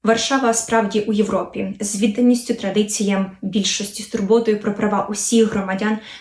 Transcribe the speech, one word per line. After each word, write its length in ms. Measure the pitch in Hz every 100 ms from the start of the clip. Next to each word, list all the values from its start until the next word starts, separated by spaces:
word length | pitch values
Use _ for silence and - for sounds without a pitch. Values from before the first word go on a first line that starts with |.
Варшава 500 | 214 226 - 269 247
справді 480 | 226 - 226 208 214
у 120 | 208
Європі, 640 | 208 196 196 175 - 190 202
з 220 | 208 196
відданістю 520 | 208 226 247 240 -
традиціям 760 | 233 196 208 208 - 202 196 190 -
більшості, 640 | 196 208 190 - 202 -
з 40 | -
турботою 520 | 220 196 233 233 208
про 160 | - 202
права 320 | 208 202 -
усіх 420 | 208 - 233 214
громадян, 460 | 208 190 190 208 220 - -